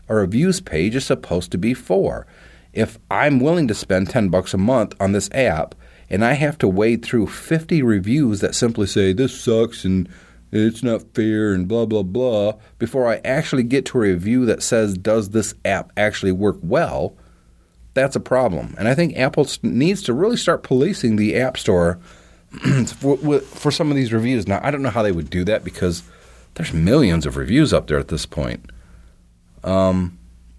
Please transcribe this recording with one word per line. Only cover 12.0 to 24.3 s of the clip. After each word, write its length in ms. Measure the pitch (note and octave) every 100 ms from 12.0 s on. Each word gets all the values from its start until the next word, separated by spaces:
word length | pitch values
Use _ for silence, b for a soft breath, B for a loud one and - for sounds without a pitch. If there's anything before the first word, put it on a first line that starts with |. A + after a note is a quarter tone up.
blah, 500 | F#2 G#2+ B2+ G#2+ G#2 A2 b -
before 300 | A2+ C3+ A#2+
I 120 | G#2+
actually 400 | - C3+ D#3 C3+
get 220 | A#2+ C3+ C3
to 120 | B2+
a 40 |
review 420 | G#2 F2+ F#2+ B2 A#2+
that 160 | G2
says, 340 | - A#2 G#2+ F#2+
"Does 340 | A2 A2+ G2
this 240 | A2 G2+ -
app 260 | - F#2+ - -
actually 360 | G#2+ - G2
work 260 | F#2 G#2 F2
well?" 540 | E2 C3+ C#3+ - F2 - b b b b b b -
that's 220 | - C3+ A#2+
a 40 |
problem. 540 | - B2+ B2 E2 A#1 -
And 100 | G#2+
I 60 |
think 220 | C3+ E3+ -
Apple 280 | C3 D#3
s-, 180 | C3+ -
needs 400 | A#2 A#2 D#3+ G3
to 100 | -
really 240 | A#2+ G#3 A#3
start 260 | - D#3
policing 540 | - C3 D#3 G3+ A#2+ G#2+
the 200 | G#2+ F2+
App 200 | B2+ -
Store 420 | - F2+ E2+ F2 B B B B B
<clears throat> 360 | - C#3 C3+ A2+
for, 300 | - C#3 C#3+ D3 C#3
for 300 | - - D3+
some 200 | C#3 D#3
of 60 | C#3+
these 160 | B2
reviews. 340 | A2+ A#2